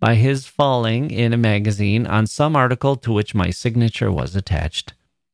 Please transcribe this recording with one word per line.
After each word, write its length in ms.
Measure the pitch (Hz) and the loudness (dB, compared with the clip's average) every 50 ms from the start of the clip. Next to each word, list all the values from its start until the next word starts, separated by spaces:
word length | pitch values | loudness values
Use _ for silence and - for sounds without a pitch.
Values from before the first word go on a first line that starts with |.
by 160 | - 110 117 | 0 2 4
his 300 | 110 117 135 139 135 135 | 4 4 2 2 -2 -4
falling 640 | - - - 147 139 131 123 117 110 110 120 139 156 | -6 -2 0 2 2 2 2 0 0 0 -2 -2 -4
in 220 | - 104 120 117 117 | -2 0 0 2 2
a 60 | 120 | 2
magazine 680 | 117 110 104 104 104 107 104 101 104 101 101 113 120 | 2 2 2 2 2 0 0 0 0 0 0 0 0
on 200 | 76 90 107 110 | 0 0 0 0
some 300 | 110 - - 147 151 156 | 0 0 0 0 2 2
article 400 | 143 127 123 127 117 - 139 139 | 2 2 2 0 0 0 0 -2
to 160 | 127 - 120 110 | -2 -2 0 0
which 220 | 104 104 - - | 0 0 0 0
my 160 | 107 90 90 | -2 0 -2
signature 600 | 92 - - 123 113 120 117 113 - - 117 101 | -2 -4 -4 -2 0 0 0 0 0 -2 -2 -2
was 240 | 92 76 64 67 90 | -2 -2 -4 -4 -4
attached. 600 | 98 95 - 95 78 80 80 - - - - - _ _ _ _ _ _ _ | -6 -4 -2 -2 -2 -2 -4 -6 -8 -12 -12 -14 _ _ _ _ _ _ _